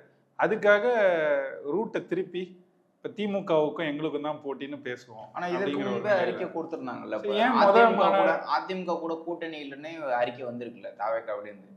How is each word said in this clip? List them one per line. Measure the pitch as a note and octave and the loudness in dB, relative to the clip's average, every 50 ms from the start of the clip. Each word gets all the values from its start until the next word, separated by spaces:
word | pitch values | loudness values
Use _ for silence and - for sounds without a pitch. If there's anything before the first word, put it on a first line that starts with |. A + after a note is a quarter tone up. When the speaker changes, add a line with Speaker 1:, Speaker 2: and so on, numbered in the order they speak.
| - _ _ _ _ _ _ - | -12 _ _ _ _ _ _ 0
Speaker 1:
அதுக்காக | C#3+ E3+ A3 G3 F#3 G#3 G#3 G3+ A3 B3 B3 A3+ G3+ F#3 F3 D#3+ D3+ D3+ C#3+ C#3 C3+ C3+ C3+ - - | 0 0 2 2 6 6 6 6 4 2 2 4 4 4 4 2 2 2 2 0 0 -4 -8 -8 -6
ரூட்டை | C#3+ D#3 G3 A3+ - - E3+ - | -4 -2 -2 -2 -2 -4 -6 -4
திருப்பி, | - F3 F#3 F#3 - - F3+ F#3 F#3 - - _ _ _ _ _ _ | -2 -4 -4 -4 -4 -6 -8 -8 -8 -12 -18 _ _ _ _ _ _
"இப்ப | _ _ - D3 | _ _ -14 -12
திமுகவுக்கும் | - G3+ G#3 G#3 G3 G3 F3 - E3 D#3 D3+ C#3+ D3+ F3 E3 D3+ | -6 -4 -4 -2 -2 -2 0 2 4 4 4 2 0 -2 -4 -4
எங்களுக்கும் | C#3+ D3+ D#3 D#3 C#3 C#3+ | -4 -4 -4 -4 -4 -4
தான் | C#3+ D3+ D3+ C#3+ | -4 -6 -6 -6
போட்டின்னு | C#3+ C#3 C3+ B2 C#3 C#3 D3 C3+ | -8 -8 -8 -8 -8 -10 -10 -10
பேசுவோம்" | - C3 B2 A#2+ - A#2+ A2 A2 A2 - | -8 -10 -10 -10 -12 -18 -18 -18 -18 -12
Speaker 2:
ஆனா, | - - F3 | -10 -8 -4
இதற்கு | F3+ F3 F3+ G3 | -4 -2 -2 -2
Speaker 1:
அப்படிங்கிற | F#3+ F#3+ G3 G3 | -2 -2 -2 -2
ஒரு | G3+ | -2
Speaker 2:
முன்பே | G3 - G#3 G#3 | -2 -2 2 2
Speaker 1:
நிலையில. | G3+ F3+ | 2 2
Speaker 2:
அறிக்கை | E3+ E3+ - - F#3 | 2 0 -2 -4 -6
கொடுத்திருந்தாங்கல்ல. | E3+ - E3 D#3 - D#3+ C#3 C3 B2+ A#2 A2+ G#2+ G#2+ G#2+ | -6 -6 -6 -6 -6 -8 -8 -8 -10 -10 -10 -8 -6 -6
Speaker 1:
சரி, | G#2+ - G#3 | -4 -2 -2
Speaker 2:
இப்ப | G3+ | 2
Speaker 1:
ஏன் | G#3+ A3+ B3+ | 2 2 4
முத | A#3 A3+ G#3 G3 | 4 6 6 8
Speaker 2:
அ | |
தி | G3+ A#3 A#3 A3 G3 | 10 10 8 8 8
மு | G3+ | 6
க | |
Speaker 1:
மாநாடு | F#3+ F#3+ G3 F#3+ | 4 4 6 4
Speaker 2:
கூட, | F#3+ - - - - - | 4 4 2 0 0 -2
அ | D3 D#3 - | -2 -2 -2
தி | - F#3+ | -4 -6
மு | F#3 F3+ | -6 -4
க | F3+ E3+ D#3+ | -4 -4 -2
கூட | D#3+ E3 E3 | -2 -4 -4
கூட்டணி | E3 E3 E3+ F3 E3 E3+ D#3+ D#3+ D3+ | -4 -6 -8 -6 -6 -6 -8 -8 -10
இல்லைன்னு | C#3+ C#3 C#3 C3+ D3+ D#3+ E3 D#3+ D3+ C3+ | -10 -12 -12 -12 -12 -12 -10 -8 -4 -2
அறிக்கை | A#2+ A#2+ B2 C3+ - C3+ C3 | 0 2 0 0 -2 -6 -8
வந்திருக்குல்ல | A#2+ A#2+ A#2+ A#2+ A2+ - G2 G2 F#2+ G2 | -8 -8 -8 -10 -10 -12 -12 -14 -14 -10
தாவேக்கா | - G2+ A2 A2+ A2+ A2+ A2 | -6 -4 -4 -2 -4 -4 -6
அப்படின்னு. | G#2 G2+ G#2 G#2 G2+ G2 F#2+ - - | -8 -8 -8 -12 -14 -16 -20 -20 -20